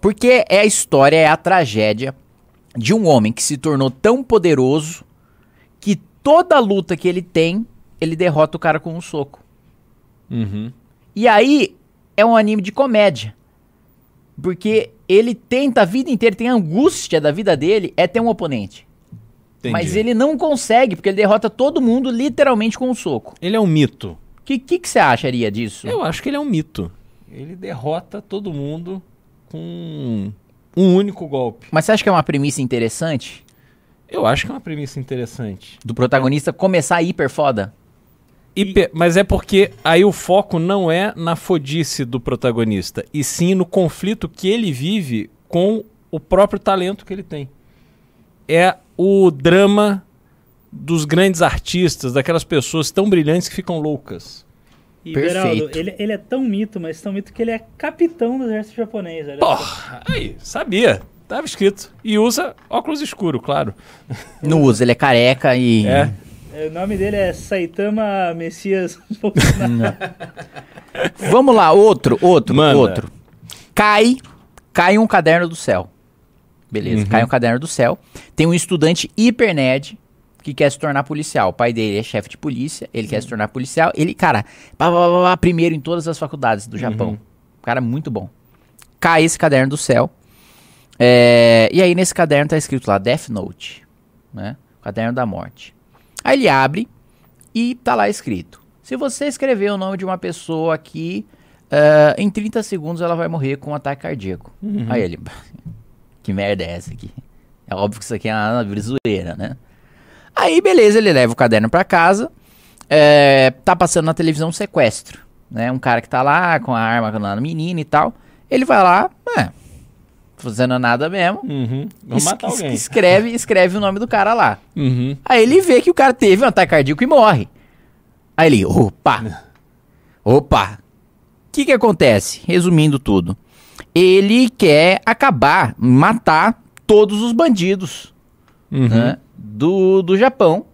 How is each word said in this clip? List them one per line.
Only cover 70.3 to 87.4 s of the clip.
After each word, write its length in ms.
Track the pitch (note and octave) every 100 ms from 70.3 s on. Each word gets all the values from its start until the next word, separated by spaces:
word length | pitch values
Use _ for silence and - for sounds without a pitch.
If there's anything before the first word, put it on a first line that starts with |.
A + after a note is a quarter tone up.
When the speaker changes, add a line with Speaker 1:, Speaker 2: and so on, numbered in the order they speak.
| - - D3 - - _ - F3 - E3+
Speaker 1:
Vamos 260 | G#3+ C4+ A3+
lá, 160 | E3+
outro, 460 | F3+ G#3+ G3 C#3 G#3
outro, 340 | F3+ E3+ A2+ C3
Speaker 2:
Manda. 220 | D3+ C#3+
Speaker 1:
outro. 340 | A#2 F2+ - - _ _ - - -
Cai, 440 | - G#3 G#3 A3+ C4 - - _ - _
cai 240 | - F3 G#3
um 80 | A3
caderno 400 | G3 D#3+ E3+ F3
do 80 | E3
céu. 340 | - F#2 F#2 _ _ _ _ _ _ _ _
Beleza, 320 | G#2 G#2 A2+
Speaker 2:
Uhum. 40 | G2+
Speaker 1:
cai 140 | A2
um 40 | A#2
caderno 320 | C3 A#2 B2
do 80 | D#3+
céu. 300 | - A#2+ F3+ _ - - -
Tem 100 | D#3+
um 60 |
estudante 560 | E3+ - F3+ D#3 E3+ - -
hiper 380 | A#3 A3+ A#3
nerd 440 | D#3+ C3 C3+ C#3 - _ _ _ _
que 120 | -
quer 180 | C3 D3
se 80 | -
tornar 240 | D#3 C#3
policial. 460 | C#3 D3+ D3+ C#3 G2
O 40 |
pai 180 | F2 A#2+
dele 260 | A2+ A2 G2+
é 60 |
chefe 260 | A#2 A2 -
de 80 | -
polícia, 520 | D3+ A#2+ C#3 - -
ele 140 | A#2 G#2+
quer 140 | G#2+
se 60 | -
tornar 200 | A2+ G#2+
policial. 420 | C3 B2+ - D#3+ -
Ele, 180 | D#3+
cara, 300 | - F3 A2+ - - - _
pá, 120 | D#3+
pá, 20 |
pá, 320 | F3 F3 F3
pá, 140 | F3+ F3+
primeiro 380 | F3 E3+ E3+ D#3+
em 40 |
todas 280 | D3 E3+ D#3+
as 100 | D3+
faculdades 500 | D3 D3 B2+ A2 A2
do 100 | -
Japão. 320 | B2 A2 A2
Speaker 2:
Uhum. 60 | G#2 _ _